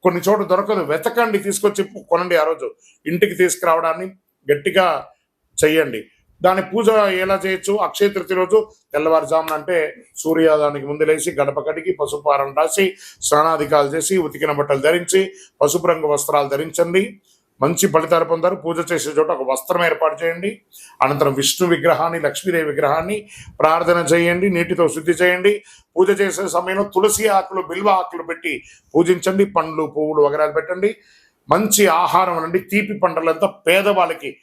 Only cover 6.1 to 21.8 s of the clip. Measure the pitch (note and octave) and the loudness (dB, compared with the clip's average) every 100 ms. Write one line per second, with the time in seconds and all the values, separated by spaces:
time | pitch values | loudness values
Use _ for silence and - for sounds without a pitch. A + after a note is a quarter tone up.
6.1 | _ _ _ F3+ F#3 F#3+ G3+ A3 A3 G3+ | _ _ _ 0 0 -2 0 2 4 2
7.1 | F#3 F#3+ G3 F#3+ F#3 F#3+ G#3 F3 - G3+ | 0 -2 -2 -2 -6 -4 -2 -2 0 -2
8.1 | G3 E3+ F#3 F3+ G#3+ G#3+ _ _ D3 D#3 | -2 -4 -2 2 2 0 _ _ -2 2
9.1 | D#3+ C#3+ D#3+ D#3+ D#3 D3 F3 D3+ - _ | 0 2 -2 -2 -8 -2 -2 -2 -8 _
10.1 | - D#3 D#3+ D#3+ D3+ D3 C#3+ C3+ D3+ D#3 | -10 -2 2 4 4 0 -2 -8 -2 0
11.1 | D#3 E3+ C#3+ C#3 C#3 D3+ D#3 E3 F#3 C#3+ | 0 -2 -2 -2 -2 -6 -6 -6 -4 -4
12.1 | D3 D3 C#3+ C#3 C#3 D#3+ F3+ F#3+ F#3 - | -4 0 0 0 0 0 0 -2 -2 -20
13.1 | - - D3 D#3 D#3 D3 D3+ C#3+ D#3 D3+ | -10 -2 2 2 0 0 2 2 -2 -2
14.1 | F#3+ D#3 - D#3 D3 C#3+ C#3 C#3+ F3 F3 | -2 -2 -4 -4 -2 0 0 2 0 2
15.1 | F#3+ F#3+ - - _ D3 E3+ E3+ D#3+ D3+ | 0 0 -6 -20 _ 0 0 0 0 0
16.1 | D3 C#3+ D3 C#3 C#3 D#3+ E3 E3+ F3+ A3+ | -2 0 -2 0 -4 -4 -2 0 2 0
17.1 | - _ _ _ _ C3+ E3+ F#3+ D3+ D#3 | -6 _ _ _ _ -2 0 2 2 2
18.1 | E3+ D#3+ E3 E3+ F#3 D#3 E3+ E3 E3+ C3+ | 0 2 0 -2 -2 -6 -4 -2 -2 -2
19.1 | D3+ D#3 D#3 C3 C3 - F3+ E3+ D#3 D#3+ | 0 0 -2 -2 -4 -2 0 0 2 -2
20.1 | D#3 E3 E3+ G3 G#3+ _ - - - C3+ | 0 -4 -4 -6 -8 _ -20 -20 -2 0
21.1 | C#3+ D3 C3+ C3+ - F3+ E3+ | 2 0 2 -2 0 0 2